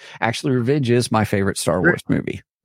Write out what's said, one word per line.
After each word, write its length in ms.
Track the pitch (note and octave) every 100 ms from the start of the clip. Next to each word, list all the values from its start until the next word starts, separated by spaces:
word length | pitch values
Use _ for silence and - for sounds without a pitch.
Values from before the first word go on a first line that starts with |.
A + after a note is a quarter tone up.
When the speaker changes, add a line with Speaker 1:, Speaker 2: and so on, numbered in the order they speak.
| - -
Speaker 1:
Actually, 320 | A2+ - -
Revenge 360 | B2+ A#2 D3+ A#2+
is 220 | A#2+ A#2+
my 140 | A2+ G#2+
favorite 320 | G2+ F#2+ -
Star 220 | - E2+
Speaker 2:
Re- 120 | F3
Speaker 1:
Wars 100 | - -
movie. 320 | - - - _ _